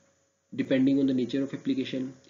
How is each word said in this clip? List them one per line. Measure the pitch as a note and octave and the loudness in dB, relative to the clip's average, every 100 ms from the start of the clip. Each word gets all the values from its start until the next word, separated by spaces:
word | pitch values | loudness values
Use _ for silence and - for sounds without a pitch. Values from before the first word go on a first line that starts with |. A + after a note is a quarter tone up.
| _ _ _ _ - A#2+ | _ _ _ _ -14 -6
depending | A#2+ C3+ C3 C#3 | 0 4 4 4
on | C3+ | 2
the | B2+ | 2
nature | A#2 C#3 C3+ | 0 -2 -4
of | - | -6
application। | - C3 B2+ C3 C3 - | -4 -2 -2 -4 -8 -10